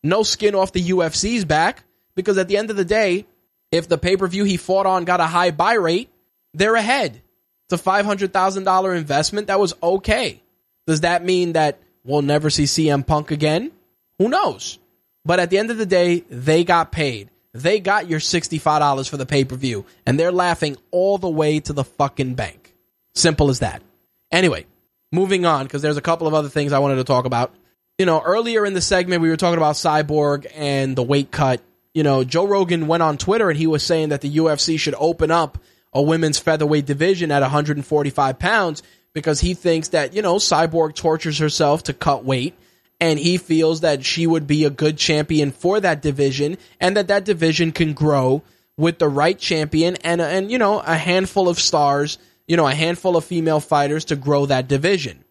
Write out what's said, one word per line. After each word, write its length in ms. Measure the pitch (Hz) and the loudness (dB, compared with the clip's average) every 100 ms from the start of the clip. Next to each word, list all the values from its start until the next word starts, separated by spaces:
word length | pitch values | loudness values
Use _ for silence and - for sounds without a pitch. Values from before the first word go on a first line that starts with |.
No 200 | 147 196 | 0 0
skin 320 | 214 - 208 196 | 0 0 0 0
off 180 | 190 | 0
the 80 | 185 | -2
U 220 | 175 185 | 0 0
F 120 | 165 - | 0 -2
C's 280 | 202 233 | -2 -2
back, 400 | 160 156 175 - _ _ _ - | 0 0 0 -2 _ _ _ -6
because 220 | 185 190 | 0 0
at 100 | 180 | 0
the 100 | 202 | -2
end 120 | 220 | -2
of 80 | 202 | -4
the 80 | 175 | 0
day, 400 | 214 202 180 - _ _ _ _ | 0 2 -2 -6 _ _ _ _
if 180 | 165 165 | -4 0
the 80 | 165 | -2
pay-per-view 460 | 175 190 190 190 202 | 0 0 -2 0 0
he 100 | 180 | -2
fought 300 | - 190 190 | 0 0 2
on 180 | 185 170 | 0 0
got 140 | 175 | 0
a 60 | 160 | 2
high 260 | 175 180 | 2 0
buy 220 | 151 202 | 2 2
rate, 360 | 233 170 175 262 _ _ _ _ | 2 2 -2 -4 _ _ _ _
they're 220 | 156 208 226 | -2 2 2
ahead. 460 | 214 269 180 113 _ _ _ _ _ | 0 0 -2 -6 _ _ _ _ _
It's 80 | |
a 40 | 170 | -4
five 280 | 185 196 202 | 0 0 0
hundred 260 | 196 196 | -2 -2
thousand 320 | 190 190 196 | 0 0 0
dollar 300 | 190 185 190 | 0 2 2
investment. 540 | 175 147 143 156 208 202 | -2 0 -2 0 -4 -2
That 120 | 196 | 0
was 140 | 190 - | 0 0
okay. 600 | 170 190 202 226 214 - _ _ _ _ - | -2 0 0 0 -2 -8 _ _ _ _ -4
Does 160 | 156 | 0
that 240 | 170 175 175 | 0 0 0
mean 280 | 180 175 | 0 0
that 260 | 160 151 - _ _ 123 | 0 0 -2 _ _ -4
we'll 160 | 147 | -2
never 280 | 143 147 151 | 2 0 0
see 160 | 156 143 | 0 0
C 240 | - 156 | 2 2
M 140 | 139 | 0
Punk 280 | 131 151 151 | 0 -2 -2
again? 400 | 151 151 160 277 - _ _ _ - | -2 0 -2 -4 -12 _ _ _ -2
Who 100 | 214 | 0
knows? 500 | 302 403 - - - _ _ _ _ 156 | 2 -2 -4 -14 -16 _ _ _ _ -2
But 140 | 180 | 0
at 100 | 170 | 2
the 80 | 190 | 0
end 120 | 226 | 0
of 80 | 226 | -4
the 80 | 202 | 0
day, 380 | 185 175 175 - | 2 2 0 -4
they 340 | 123 131 160 | -6 0 2
got 280 | 175 170 160 | 4 0 0
paid. 380 | 165 147 113 98 _ _ | -4 -4 -6 -14 _ _
They 260 | 117 156 214 | -4 0 0
got 300 | 185 202 175 | 0 -2 -2
your 120 | 156 | -4
sixty-five 580 | - 175 - 156 160 151 | -2 -4 -4 -2 0 2
dollars 280 | 147 135 131 | 2 0 -4
for 100 | 139 | -8
the 80 | 127 | -2
pay-per-view, 580 | 143 135 127 135 117 - _ - | 0 0 -4 -6 -6 -10 _ -2
and 120 | 139 | 0
they're 140 | 170 | 0
laughing 460 | 180 180 - 151 135 _ | 2 0 0 -4 -6 _
all 260 | 180 190 202 | 0 2 0
the 120 | 185 | -2
way 300 | 156 151 156 | 0 0 0
to 140 | - | -2
the 100 | 143 | -6
fucking 520 | 127 - 139 - 131 127 | -6 -2 -2 -2 -4 -4
bank. 380 | 104 - _ _ _ _ _ - | -8 -12 _ _ _ _ _ 0
Simple 340 | 170 151 147 | 0 2 0
as 100 | 131 | 0
that. 220 | 104 - _ _ _ _ _ | -4 -8 _ _ _ _ _
Anyway, 340 | 170 185 82 - _ _ _ _ | 2 2 0 -10 _ _ _ _
moving 340 | 165 190 190 175 | -2 0 2 2
on, 220 | 147 135 | 0 -2
'cause 140 | 147 | -4
there's 160 | 151 147 | -2 -2
a 40 | |
couple 260 | 170 165 165 | -2 -2 0
of 60 | |
other 160 | 156 143 | 0 0
things 220 | 151 143 | -4 0
I 80 | 139 | 0
wanted 160 | 139 131 | 2 0
to 80 | |
talk 220 | 127 127 123 | 0 0 0
about. 280 | 120 127 _ _ _ _ - | -2 -4 _ _ _ _ -2
You 80 | 185 | 2
know, 160 | 160 | 2
earlier 440 | 170 208 233 226 208 | 2 0 0 0 0
in 80 | |
the 80 | 190 | -2
segment, 400 | - 185 180 175 | 0 0 0 0
we 80 | 165 | 0
were 80 | 160 | 2
talking 200 | 175 170 | 0 2
about 180 | 151 147 | 0 0
Cyborg 680 | 165 156 151 151 147 143 - 156 | 0 0 0 0 0 -2 -6 -6
and 400 | 143 139 135 131 | -2 -2 -2 -2
the 80 | |
weight 280 | 123 143 139 | 0 0 0
cut. 300 | - 135 123 _ _ _ | 0 0 0 _ _ _
You 100 | 160 | -2
know, 200 | 147 135 | 2 2
Joe 220 | 127 165 196 | 0 0 2
Rogan 420 | 196 180 170 156 | 2 2 0 0
went 160 | 170 | 2
on 140 | 160 147 | 2 0
Twitter 320 | - 220 202 | 0 2 2
and 80 | 151 | 2
he 100 | 160 | 0
was 160 | 151 | 0
saying 260 | - 165 151 | 0 0 0
that 120 | 143 | -4
the 80 | 143 | -2
U 200 | 147 160 | 0 2
F 100 | 147 | 0
C 180 | - 160 | 0 -2
should 180 | 156 131 | -2 0
open 340 | 156 165 156 | -2 0 2
up 260 | 165 151 - _ _ _ | 2 0 -6 _ _ _
a 80 | 135 | 0
women's 380 | 143 165 156 143 | 2 2 0 0
featherweight 460 | - 156 151 151 139 | -2 0 2 0 0
division 460 | 143 170 185 165 | 0 2 2 2
at 120 | 143 | 2
a 60 | 131 | 2
hundred 280 | 147 151 147 | 0 0 -4
and 80 | 135 | 0
forty-five 540 | 151 143 139 135 131 | 0 0 0 0 0
pounds 440 | 175 220 180 151 _ _ _ | 0 0 -2 -6 _ _ _
because 260 | 156 156 147 | -4 -2 0
he 160 | - 175 | 0 0
thinks 340 | 175 160 156 | 0 0 0
that, 240 | 165 135 | -2 -2
you 80 | 196 | -2
know, 140 | 202 190 | 0 0
Cyborg 580 | - 156 165 165 160 | 2 2 2 0 -2
tortures 460 | - 165 160 165 147 | 0 -2 0 -2 -2
herself 420 | 156 - 147 147 | -2 2 2 2
to 100 | - | -2
cut 300 | - - 135 | -4 -2 0
weight, 300 | 127 131 143 - _ _ _ _ | 0 -2 -2 -8 _ _ _ _
and 180 | 170 151 | 0 2
he 200 | 170 180 | 0 -2
feels 440 | - 160 160 165 | 0 2 2 2
that 240 | 165 143 131 | 0 0 -2
she 220 | 170 165 | -2 0
would 180 | 165 147 | 0 0
be 180 | 151 | 2
a 60 | 147 | 2
good 260 | 143 151 156 | 0 -2 0
champion 540 | - 151 151 156 143 | 0 0 0 0 0
for 280 | - 175 208 | -2 0 0
that 240 | 190 151 | 0 0
division 560 | 151 139 139 131 147 185 - _ | -2 0 0 0 -4 -4 -16 _
and 180 | 180 202 | 0 0
that 100 | 196 | 0
that 180 | 202 196 | 0 0
division 460 | 175 160 156 165 | 0 0 2 -2
can 220 | 156 165 | 0 -2
grow 500 | 143 151 143 131 139 _ _ _ - | 0 2 2 2 0 _ _ _ -2
with 220 | 165 165 | -2 2
the 100 | 151 | 0
right 300 | 139 160 190 | 2 2 0
champion 560 | - 160 151 156 170 180 | -2 -2 0 0 0 0
and, 180 | 165 170 | -2 0
and, 300 | 156 190 196 | 0 -2 -2
you 80 | 254 | 0
know, 200 | 208 208 | 2 0
a 160 | - 160 | -2 -2
handful 540 | 156 185 185 202 180 | 0 0 0 0 0
of 100 | 175 | 0
stars, 600 | - 160 143 139 147 - _ _ - | 0 2 2 2 -2 -6 _ _ -2
you 100 | 170 | 2
know, 100 | 147 | 2
a 80 | 139 | 2
handful 420 | 165 170 190 170 | -2 0 0 0
of 80 | 156 | 0
female 340 | 175 160 151 | -2 0 0
fighters 460 | - 147 143 156 - | 0 0 0 -2 -4
to 100 | 147 | -4
grow 300 | 135 143 139 | 0 0 2
that 220 | 131 131 | -2 0
division. 560 | 139 170 190 135 78 _ | -2 0 -2 -4 -12 _